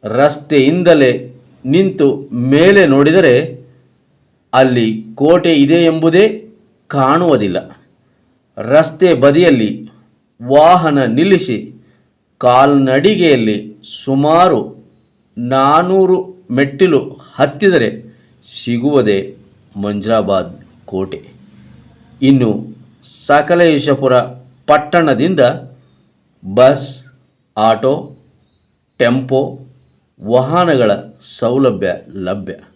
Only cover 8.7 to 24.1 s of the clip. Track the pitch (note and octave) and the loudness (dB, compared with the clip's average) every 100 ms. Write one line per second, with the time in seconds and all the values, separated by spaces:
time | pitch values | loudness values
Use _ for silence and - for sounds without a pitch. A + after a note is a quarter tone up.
8.7 | C#3+ E3 - F#3 C#3 C#3 C#3+ F3 C3 G#2+ | 0 0 0 0 4 4 4 2 2 -2
9.7 | - - _ _ _ _ _ B2 C#3 D#3+ | -6 -14 _ _ _ _ _ 0 4 4
10.7 | F3+ D#3+ C#3+ B2 A#2+ F3+ F#3 - A2 - | 4 2 0 -2 -2 0 0 -2 -8 -10
11.7 | - _ _ _ _ _ _ B2 B2 C#3 | -20 _ _ _ _ _ _ 2 4 4
12.7 | C#3+ C3+ C3 E3+ G#3 E3+ C3 A2 G#2 G#2+ | 2 2 0 0 0 0 0 0 -4 -8
13.7 | - - - - C3+ D3 E3 F3+ C3+ - | -20 -20 -16 -6 -2 0 2 2 0 -6
14.7 | - _ _ _ _ _ - A#2+ C3+ C3+ | -16 _ _ _ _ _ -12 -4 0 2
15.7 | D3+ F3+ F#3+ F#3 F#3 - - _ B2 C#3 | 2 0 0 2 0 -4 -16 _ -2 -2
16.7 | C#3 F#3 D3 - - - - C#3+ - G3+ | 0 0 0 -4 -16 -20 -4 -4 0 0
17.7 | E3+ A2 - - _ _ _ _ - - | 0 -2 -6 -20 _ _ _ _ -14 -6
18.7 | A#2+ C3 C#3+ G#2+ G2 G2 - _ _ _ | -4 -2 0 0 -2 -4 -16 _ _ _
19.7 | G2+ G2+ G2+ G2+ A2 F#2+ F#2+ F2 F2 - | -10 -8 -6 -2 -2 0 -4 -4 -16 -20
20.7 | _ - F#2+ F#2+ - - _ _ _ - | _ -12 -8 -8 -12 -18 _ _ _ -20
21.7 | - _ _ _ _ C3 C3+ A#2 G#2 - | -20 _ _ _ _ 0 2 0 -4 -8
22.7 | - - _ - - - C#3+ D3 F3 E3+ | -20 -20 _ -20 -20 0 0 2 2 2
23.7 | D3 D3 C3 C3+ | 2 -2 -2 0